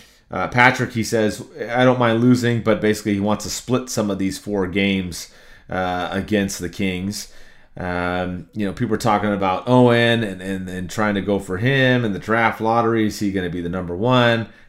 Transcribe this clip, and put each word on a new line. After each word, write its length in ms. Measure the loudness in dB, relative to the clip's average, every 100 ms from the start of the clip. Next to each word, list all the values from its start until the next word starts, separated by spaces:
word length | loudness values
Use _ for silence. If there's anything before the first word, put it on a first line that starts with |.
| -20 _ _
uh, 160 | -6 0
Patrick, 460 | 4 6 4 -2
he 100 | -2
says, 400 | 0 2 0 -2 -10 -10 -4
"I 140 | 2 4
don't 140 | 4
mind 220 | 2 4
losing," 420 | 4 4 2 0
but 180 | 0 2
basically 320 | 2 0 0
he 60 | 0
wants 240 | 0 -2
to 80 | -4
split 380 | -8 -2 -2 -2
some 200 | -2 -2
of 80 | -2
these 220 | -4 -4
four 260 | -6 -4 -2
games, 640 | 0 0 0 -4 -10 -14 -20 -20 -20 -8
uh, 400 | -4 -4 -4 -4
against 480 | -4 -2 0 0 -4
the 100 | -8
Kings. 600 | -4 -4 -4 -6 -8 -12 -18 -20 -20 -18 -10
Um, 720 | -6 -4 -2 -2 -4 -8 -10
you 120 | -6 -6
know, 80 |
people 220 | -4 -2 0
are 20 |
talking 340 | 2 2 2
about 360 | 0 0 0 4
Owen 560 | 6 6 6 4 2
and, 180 | -2 -6
and, 260 | -8 -6 -6
and 220 | -8 -6
trying 240 | -2 0 0
to 60 |
go 160 | 0 -2
for 200 | -2 -2
him 460 | 0 2 4 2
in 100 | 0
the 60 | -4
draft 400 | -2 2 2 0
lottery. 460 | 0 2 2 2 0
Is 120 | -2
he 120 | -2
gonna 200 | -2 -4
be 100 | -6
the 80 | -6
number 260 | -6 -6 -2
one? 520 | 2 4 4 2 -2 -12